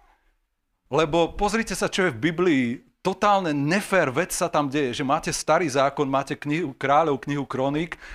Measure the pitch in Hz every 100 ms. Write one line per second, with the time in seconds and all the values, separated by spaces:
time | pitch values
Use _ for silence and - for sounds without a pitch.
0 | _ _ _ _ _ _ _ _ - 139
1 | 160 165 160 - 202 220 220 185 190 -
2 | 185 113 151 165 185 139 120 123 - _
3 | 180 190 208 196 180 147 143 190 - 190
4 | 143 127 185 - 175 156 143 143 131 117
5 | 131 156 165 - - 160 170 131 135 139
6 | 139 135 135 143 147 151 160 127 - 143
7 | 165 135 - 143 131 127 135 147 170 -
8 | -